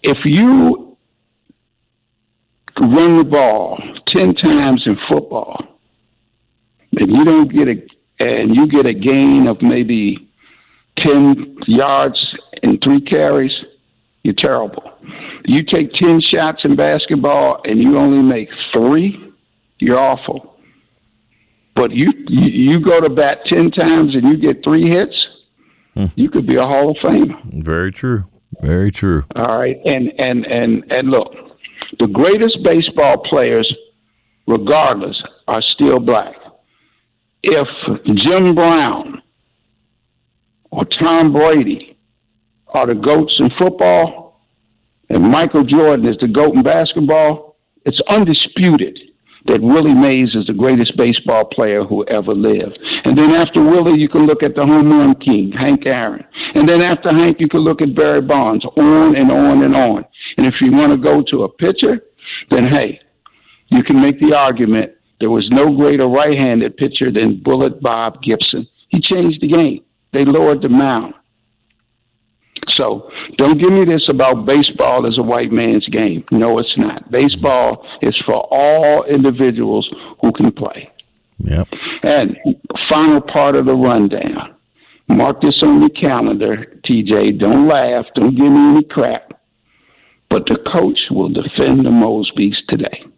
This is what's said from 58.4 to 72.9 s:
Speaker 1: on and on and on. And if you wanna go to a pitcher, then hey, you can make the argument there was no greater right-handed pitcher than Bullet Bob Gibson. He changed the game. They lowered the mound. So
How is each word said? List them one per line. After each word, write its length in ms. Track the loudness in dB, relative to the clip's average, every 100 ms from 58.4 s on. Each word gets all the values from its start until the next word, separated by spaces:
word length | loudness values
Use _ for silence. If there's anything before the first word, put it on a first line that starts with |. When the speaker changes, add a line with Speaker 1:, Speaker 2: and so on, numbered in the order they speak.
| 0 -2
Speaker 1:
on 500 | -4 0 4 4 4
and 160 | 4 2
on 320 | 4 2 2
and 140 | 2 2
on. 280 | 0 -2 -8 _ -12 -2
And 120 | -2
if 60 | 2
you 120 | 2
wanna 260 | 4 4 2
go 240 | 2 0 0
to 140 | -4
a 40 | -4
pitcher, 520 | _ -2 0 -2 -2 _ _ -18 -18 -4
then 160 | 0 2
hey, 320 | 0 -2 -8 _ _ _ _ _ _ _
you 160 | 0
can 180 | 2 2
make 160 | 2 2
the 160 | 2
argument 560 | 2 0 0 0 0 -2 _ _ _
there 100 | -2
was 180 | -2 0
no 240 | 2 2 2
greater 320 | 2 2 2
right-handed 680 | 2 0 0 0 0 -2 -4
pitcher 360 | -6 -2 -2
than 280 | 0 -2 -2
Bullet 400 | -2 0 -2 -2
Bob 400 | -4 -4 -6 -6
Gibson. 420 | -4 -2 -2 -6 -10 _ _
He 120 | -4
changed 400 | -2 -2 -2 -2
the 80 | 0
game. 320 | 0 0 -2 _ _ _
They 120 | -2
lowered 380 | 2 2 2 0
the 60 | 2
mound. 460 | 2 2 -2 -8 -16 _ _ _ _ _ _ _ _ _ _ _ _ _ -16 -6 -2
So 340 | -2